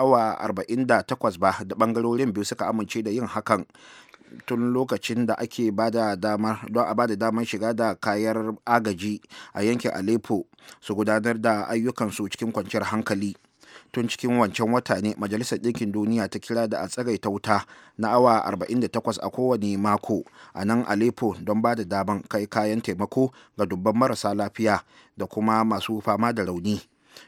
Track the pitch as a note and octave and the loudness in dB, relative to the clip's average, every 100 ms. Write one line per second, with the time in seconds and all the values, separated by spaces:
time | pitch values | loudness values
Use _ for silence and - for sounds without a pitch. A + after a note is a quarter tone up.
0 | C3 B2 A2 F2 G#2+ F#2+ - A#2+ B2+ A#2 | 6 6 4 -2 -4 -4 -4 -2 2 2
1 | - B2+ A2+ F2 F#2+ F#2 F#2+ G2+ A2+ A2+ | 2 -2 -2 2 2 2 -4 0 0 2
2 | A#2 A#2+ C3 G2+ G#2 - F2+ A2 G2 A2+ | 0 0 0 -2 -4 -4 -2 -2 -4 -4
3 | A2 A2+ A2+ A2 - G#2 - - - - | -2 -2 -4 -4 0 0 0 -16 -20 -20
4 | - - _ A#2+ - A#2+ B2 B2+ C3 G#2+ | -20 -20 _ -18 -4 -2 0 0 0 -2
5 | - A#2+ A2+ - A#2+ - A2+ G2+ A2+ A2+ | -2 -2 0 -2 -4 -2 0 2 0 2
6 | G#2+ G2 G#2+ G#2+ A2 A2 G#2+ A#2 A#2+ A2 | 0 0 0 0 0 -2 -2 0 2 2
7 | A#2+ G2+ A2+ A2 A#2 G#2 A2 A2+ A2+ F#2 | 0 0 0 0 -2 -2 -2 0 0 0
8 | A2 G#2 A2 A2 A2 G#2+ - A#2+ A2 F2+ | -2 0 0 0 -4 -6 2 2 2 -2
9 | G#2 G#2 - - - - G#2 A#2+ A2+ - | -4 -6 -8 -20 -12 -2 0 0 -2 -2
10 | G2 A2+ - G#2 - _ - - - G#2 | 0 0 2 -2 -2 _ -20 -14 -4 0
11 | G#2+ G#2+ A2+ A2+ A2+ G#2+ - A#2 A#2+ - | 2 2 2 0 2 0 0 -2 -2 -2
12 | A2 F#2+ G2 - A2+ G#2+ G2 A2 G2+ G#2+ | -4 -2 -6 -6 -4 -4 -4 -4 -2 -2
13 | A2 G2+ G2+ - _ _ - - - B2+ | -2 -2 -2 -6 _ _ -20 -20 -8 -4
14 | A#2 - B2 A#2+ G#2+ F2+ A2+ B2 - F#2+ | -2 -2 0 4 2 2 0 2 2 0
15 | G#2 - G2+ G#2+ B2+ G#2+ A#2+ A#2 G#2+ G#2 | 0 -2 -2 -4 -2 -2 -2 -2 -2 -2
16 | G#2 A#2 A#2 G#2 - A#2 A2 - - - | 0 0 -2 -4 -4 -2 0 -2 -4 -6
17 | B2 G#2 G#2+ G2+ - G2+ - - - - | -2 -2 -2 -2 2 2 0 -12 -18 -4
18 | A2 B2 B2 A2 F2+ G2 - A#2+ A2+ A#2 | 2 6 6 6 2 -4 -2 -2 0 -2
19 | A#2 G#2 - - B2+ A#2+ G2+ G2 G#2 G#2 | -2 -4 -4 -2 0 2 0 0 2 2
20 | - G2 - - - - G2+ A#2 - G#2 | 0 -4 -4 -14 -16 -4 0 0 2 2
21 | A#2 A#2 A#2 F2+ F2+ G#2+ A#2 A#2 F#2 G2 | 2 2 -2 -2 -2 2 2 0 -2 -2
22 | G2 G2+ - G#2+ G#2 A2 G#2+ A2 A2 F2+ | 0 -2 -2 -4 -2 0 0 0 -2 -2
23 | G#2 C3 C3 - - - G2 F#2 G#2 A2 | -2 0 0 -2 -12 -4 -2 0 0 4
24 | B2+ A2 G#2 G#2 G2+ - A2 G2 - - | 2 2 -2 -2 -4 0 0 0 -2 -20
25 | - - A2 A2 A2 A2 A2+ G2+ - A2 | -18 -10 -6 0 2 4 4 0 -2 -2
26 | G#2 G#2 A#2 A2+ F#2 F2 F#2+ G2+ - _ | 0 2 2 0 -2 -2 -2 -2 -6 _
27 | _ - | _ -20